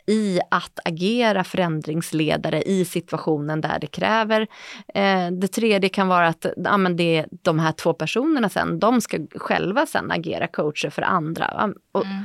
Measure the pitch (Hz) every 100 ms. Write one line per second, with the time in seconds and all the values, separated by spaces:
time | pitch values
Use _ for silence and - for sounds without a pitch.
0 | - 214 208 175 - 175 - - - 165
1 | 185 233 233 196 185 185 175 156 151 160
2 | 170 156 156 160 160 156 - 190 175 175
3 | 165 160 - 151 147 156 147 156 151 -
4 | 185 220 214 220 220 - - - - 196
5 | 196 190 175 180 185 - 226 202 190 202
6 | 190 180 170 160 - - 180 202 185 170
7 | 170 160 156 180 - 160 160 156 175 160
8 | 156 220 294 302 208 175 165 170 202 247
9 | - 175 151 - - 196 165 226 302 190
10 | 92 175 165 - 170 - 151 - 156 -
11 | - 190 156 170 - - 208 - _ 190
12 | 196 196